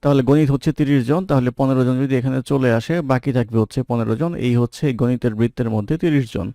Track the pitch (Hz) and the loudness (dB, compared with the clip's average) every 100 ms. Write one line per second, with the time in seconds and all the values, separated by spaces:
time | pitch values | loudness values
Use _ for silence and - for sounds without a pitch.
0 | 147 143 123 147 151 139 - 147 143 143 | 2 2 4 4 4 0 -2 -2 2 2
1 | 120 160 190 139 123 120 135 131 127 127 | 2 -2 2 0 0 0 0 2 2 0
2 | 139 131 131 131 127 139 127 117 - 170 | 0 0 0 -4 -2 0 2 2 0 -4
3 | 143 131 139 123 113 113 110 - 123 120 | 0 0 0 -2 0 0 0 -2 -2 -2
4 | 110 110 165 170 123 120 120 - 147 117 | -2 -2 -2 -2 0 2 0 -2 -4 0
5 | 123 123 123 107 117 - 117 110 101 160 | 0 0 -2 0 -2 -2 -4 -2 -2 -2
6 | 175 147 120 117 92 | 0 0 0 -6 -8